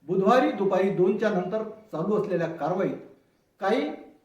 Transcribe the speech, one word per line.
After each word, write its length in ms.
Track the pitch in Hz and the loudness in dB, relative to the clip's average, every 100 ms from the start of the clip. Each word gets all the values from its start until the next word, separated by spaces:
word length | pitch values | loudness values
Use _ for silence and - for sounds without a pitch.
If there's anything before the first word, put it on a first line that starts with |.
बुधवारी 500 | - 185 190 254 294 | -2 2 4 4 4
दुपारी 380 | 202 190 185 196 | 0 0 2 0
दोनच्या 400 | 156 185 220 220 | 2 2 2 0
नंतर 320 | 190 185 214 | 0 -2 -4
चालू 600 | - - - 156 175 208 | -6 -12 -12 -6 -2 0
असलेल्या 240 | - 175 160 | 0 -2 -2
कारवाईत 500 | - 185 180 165 113 - - _ _ _ _ | -4 -4 -2 -2 -4 -12 -20 _ _ _ _
काही 300 | 196 247 294 - - - | -2 0 -2 -8 -16 -20